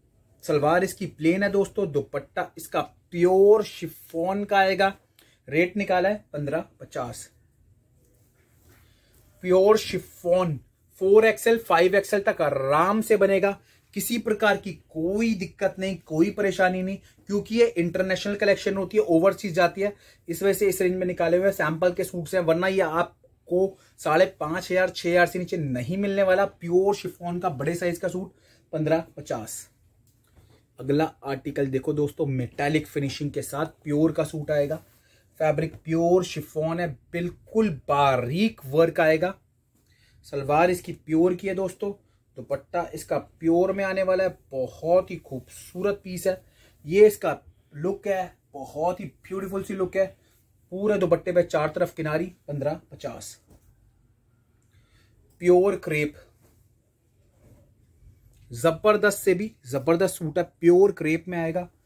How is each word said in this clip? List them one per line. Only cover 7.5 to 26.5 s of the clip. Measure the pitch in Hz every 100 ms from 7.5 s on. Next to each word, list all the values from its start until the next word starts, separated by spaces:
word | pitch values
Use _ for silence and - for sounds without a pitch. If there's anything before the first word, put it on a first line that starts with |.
| _ _ _ _ _ _ _ _ _ _ _ _ _ _ _ _ _ _ _
प्योर | 180 185 202 214
शिफॉन, | - 185 - - 175 180 175 131 - _ _ -
फ़ोर | 190 214 220
एक्सएल, | 214 233 226
फ़ाइव | - 170 180 196
एक्सएल | 196 202
तक | 208 180
आराम | 147 135 135 147 185 220
से | 220 208
बनेगा। | 196 196 196 196 _ _ _
किसी | 202 - 233
प्रकार | 220 208 214 196
की | 196 - _
कोई | 160 170 208 233 196
दिक्कत | 185 - 190 -
नहीं, | 190 180
कोई | - 156 196
परेशानी | - 196 185 185 185
नहीं, | 185 196 _ _ -
क्योंकि | 202 202 226
ये | 233
इंटरनेशनल | 170 170 180 190 185 202 202
कलेक्शन | 202 196 202 196
होती | 185 214
है, | 214
ओवरसीज | 165 190 185 196
जाती | 165 175 196
है, | 202 202 _ _ -
इस | 170
वजह | 196
से | 196 202
इस | 185
रेंज | 185 185
में | 180
निकाले | 180 165 180
हुए | 196
सैंपल | 190 156 160 180
के | 180
सूट्स | - 175 151 185
हैं, |
वरना | 165 165 190
ये | 190
आपको | 165 160 170 _ _ _ - 180 190 - _ -
साढ़े | 160 156 - -
पाँच | 151 180 180
हज़ार, | 185 185
छह | - 170
हज़ार | 175 170
से | 180
नीचे | 175 180
नहीं | 139 123 117 190
मिलने | 202 196
वाला। | 190 185
प्योर | 196